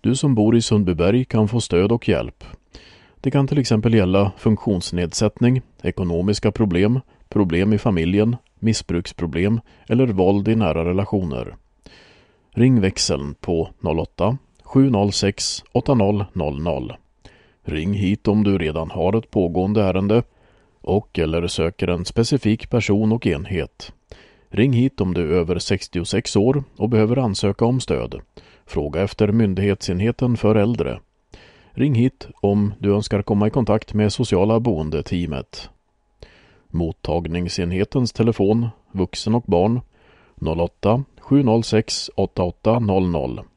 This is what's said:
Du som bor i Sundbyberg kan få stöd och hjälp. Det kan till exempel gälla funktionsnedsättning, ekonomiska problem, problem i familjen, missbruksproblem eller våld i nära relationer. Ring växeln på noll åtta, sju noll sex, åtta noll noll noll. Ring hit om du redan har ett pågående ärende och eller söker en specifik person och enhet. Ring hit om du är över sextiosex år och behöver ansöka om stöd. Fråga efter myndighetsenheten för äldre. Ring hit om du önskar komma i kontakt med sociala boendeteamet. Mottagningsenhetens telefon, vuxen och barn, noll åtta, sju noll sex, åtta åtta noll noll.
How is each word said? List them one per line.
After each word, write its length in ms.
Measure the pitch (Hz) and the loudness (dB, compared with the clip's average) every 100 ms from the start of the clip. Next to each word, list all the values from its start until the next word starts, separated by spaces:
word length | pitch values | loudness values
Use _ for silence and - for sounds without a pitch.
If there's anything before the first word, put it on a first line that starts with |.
Du 160 | 110 131 | 0 0
som 180 | 147 | 0
bor 220 | 120 107 117 | 2 4 4
i 60 | |
Sundbyberg 600 | 113 107 95 85 90 117 | 4 2 2 2 2 2
kan 240 | 127 113 107 | 0 0 0
få 120 | 120 | 0
stöd 320 | - 87 101 | 0 2 2
och 160 | 113 - | 0 0
hjälp. 360 | 85 60 - - - _ - - - _ _ | -2 -2 -12 -20 -20 _ -20 -20 -20 _ _
Det 140 | 135 | -2
kan 160 | 139 135 | 0 2
till 120 | 147 | 0
exempel 360 | 123 113 113 | 0 0 4
gälla 380 | 113 92 95 101 - | 4 4 4 2 0
funktionsnedsättning, 1300 | - 107 - 95 - 87 87 - 107 - 123 127 - _ | 0 0 0 -2 -2 -4 -4 -2 -2 2 2 2 -4 _
ekonomiska 680 | - - 90 85 92 101 110 | -6 -4 -2 -2 -2 0 -2
problem, 480 | - 107 87 101 127 - _ _ | 0 0 2 2 0 -4 _ _
problem 440 | - 98 82 98 | -2 0 2 2
i 60 | 107 | 2
familjen, 580 | 127 92 82 98 110 120 _ _ | 0 0 2 2 2 0 _ _
missbruksproblem 1040 | 110 107 - 85 85 - 85 76 95 117 - _ _ | -2 -2 -2 -4 -4 -8 -6 -2 0 0 -4 _ _
eller 180 | 120 131 | 0 2
våld 420 | 95 92 101 101 | 2 2 2 2
i 60 | |
nära 300 | 113 98 80 | 2 2 0
relationer. 720 | 85 92 101 104 90 64 52 - _ _ - - - _ _ _ _ | 0 0 0 -2 -2 -6 -8 -14 _ _ -20 -20 -20 _ _ _ _
Ring 300 | - 123 123 | 2 4 6
växeln 540 | 95 - - 78 71 73 | 2 0 -2 -2 -4 -10
på 280 | - 82 78 - | -4 -2 -2 -6
noll 200 | 87 80 | -4 -4
åtta, 380 | 82 - 90 135 _ _ | -4 -2 -2 -2 _ _
sju 280 | - 135 135 | -2 2 4
noll 220 | 110 101 | 4 2
sex, 520 | 98 101 - - - - | 2 -2 -2 -6 -8 -4
åtta 220 | - - | -4 0
noll 300 | 131 98 104 104 | 2 2 0 -4
noll 300 | 92 76 69 | -4 -4 -4
noll. 300 | 82 69 62 - _ _ - _ _ _ | -4 -4 -6 -14 _ _ -20 _ _ _
Ring 300 | - 78 82 | -8 -6 -4
hit 360 | 101 98 104 - | -2 0 0 2
om 160 | 104 | 2
du 140 | 101 98 | 4 2
redan 320 | 80 78 80 | 0 -4 -6
har 280 | 82 87 110 | -2 0 0
ett 120 | - | -2
pågående 520 | 110 87 82 92 107 | -2 0 0 0 2
ärende 400 | 98 92 101 110 - _ _ _ _ _ | 0 0 2 0 0 _ _ _ _ _
och 380 | - 95 - - | -2 -2 -2 -4
eller 280 | 80 82 85 | -2 0 -4
söker 420 | - 82 - 90 | -2 -4 -2 -4
en 160 | 87 | -2
specifik 680 | 90 - 117 139 107 110 - | -4 -2 0 0 0 -2 -2
person 420 | 123 101 101 110 | -2 0 0 2
och 140 | 113 107 | 0 0
enhet. 680 | 76 90 92 71 _ - - _ - - _ _ | -2 -4 -6 -6 _ -20 -20 _ -20 -20 _ _
Ring 240 | - 131 | 0 2
hit 280 | 120 131 - | 4 0 0
om 140 | 92 | -2
du 180 | 87 80 | 0 0
är 60 | 90 | 0
över 200 | 85 87 | 0 -4
sextiosex 760 | - 98 - 90 87 - - 107 | -2 -4 -4 -6 -2 -4 0 0
år 280 | 107 143 - - | 2 0 -4 -6
och 120 | 107 | 0
behöver 300 | 117 107 123 | 2 2 2
ansöka 460 | 127 98 104 98 | 0 0 -2 0
om 160 | 117 131 | 0 0
stöd. 400 | - 69 60 62 - - - _ _ | -2 -4 -4 -10 -16 -20 -20 _ _
Fråga 360 | - 73 78 | -6 -4 -2
efter 300 | 98 - 107 | -4 0 0
myndighetsenheten 1040 | 110 107 92 101 95 - 90 110 117 123 117 | 2 0 0 0 0 -2 -2 -2 -2 -2 0
för 180 | 104 | 2
äldre. 460 | 110 104 120 65 62 _ _ _ - - _ _ | 2 2 0 -4 -6 _ _ _ -20 -20 _ _
Ring 240 | - 139 | -2 0
hit 340 | 120 123 _ - - | 2 2 _ -20 -2
om 340 | 101 101 101 - | 0 2 0 -2
du 160 | 101 | 0
önskar 280 | 101 101 101 | 0 0 -4
komma 240 | 101 101 107 | 0 0 2
i 40 | |
kontakt 440 | 135 117 110 - | 0 0 0 -2
med 180 | 104 107 | 0 0
sociala 480 | - 123 92 101 113 | 0 0 2 2 2
boendeteamet. 1120 | 117 85 78 78 - 90 85 69 - - - _ _ _ _ _ - _ _ _ _ | 0 -2 -2 -4 -4 -4 -4 -6 -8 -16 -20 _ _ _ _ _ -20 _ _ _ _
Mottagningsenhetens 1400 | 82 82 - - 82 82 85 87 - 87 92 104 139 120 | -6 -6 -6 -4 -4 -4 -6 -6 -4 -4 -2 -2 -2 -2
telefon, 560 | - 117 113 98 110 117 - _ | 0 -2 2 2 2 0 -8 _
vuxen 420 | 95 92 - - | -4 -4 -4 -2
och 100 | 117 - | -2 2
barn, 340 | 87 98 120 - _ _ _ _ | 2 2 0 -6 _ _ _ _
noll 260 | - 78 80 | -10 -6 -2
åtta, 440 | 85 _ 101 117 143 - | -4 _ 0 0 -2 -14
sju 220 | - 139 | 0 2
noll 220 | 131 113 | 4 2
sex, 460 | 113 110 113 - - | 2 0 0 -6 -8
åtta 280 | - 98 - | -4 -4 -2
åtta 360 | 90 - 110 117 | -4 -2 0 2
noll 300 | 110 95 92 | 2 2 2
noll. 320 | 82 64 57 - | 0 -4 -8 -14